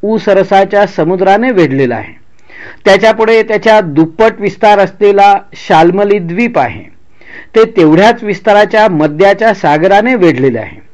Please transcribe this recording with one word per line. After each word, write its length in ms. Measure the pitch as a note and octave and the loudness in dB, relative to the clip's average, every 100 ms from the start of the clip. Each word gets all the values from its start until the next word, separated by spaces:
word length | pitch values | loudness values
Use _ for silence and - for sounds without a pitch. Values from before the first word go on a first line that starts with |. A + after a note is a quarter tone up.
ऊसरसाच्या 840 | G3+ A3 - G3 F#3+ G3 G3 G3+ G3+ | -4 -4 0 0 2 0 0 0 -2
समुद्राने 640 | - D#3+ F#3 F#3+ G3+ B3 | -2 -4 -2 0 0 0
वेढलेला 440 | G#3+ D#3 C3+ C3 A#2 | 0 0 0 -4 -4
आहे. 180 | - - - - - - - - - | -12 -20 -20 -20 -20 -20 -20 -8 0
त्याच्यापुढे 580 | G3 A3 A3 A3 A3+ | 2 2 0 0 0
त्याच्या 380 | A3 G#3+ G#3+ G#3+ | 0 -2 2 2
दुप्पट 500 | F#3 C#3+ D#3+ - A3+ A3 | 0 -2 -2 2 0 0
विस्तार 400 | G3+ G3 G#3+ G3+ | -8 -2 0 2
असलेला 600 | F#3+ - G#3 G3+ G3 G3 - | 0 0 0 4 2 2 -2
शाल्मली 680 | - - E3+ E3+ F#3 G3+ G#3 | -20 -2 2 2 0 -2 -2
द्वीप 400 | E3+ E3+ A#3+ A#3+ | -4 -6 -4 -2
आहे. 240 | B2+ F#2 G#2 - - - - - - A3+ | -4 -6 -18 -20 -20 -20 -20 -20 -6 0
ते 80 | A3+ A3 | 0 2
तेवढ्याच 460 | D#3 D#3+ G#3 A#3 | 2 4 2 0
विस्ताराच्या 680 | G#3+ G3 - G3+ G#3 G#3+ G#3+ | -4 -6 0 0 2 2 0
मद्याच्या 640 | E3 D3+ D3 G3 G3+ A3 | 0 -4 0 0 2 0
सागराने 640 | G3+ D#3+ D3+ F3+ G3 A3 B3+ | -2 -2 0 2 0 0 0
वेढलेले 440 | F3+ C3 C3+ A#2 | 0 0 -2 -2
आहे. 220 | G#2 - - | -10 -18 -20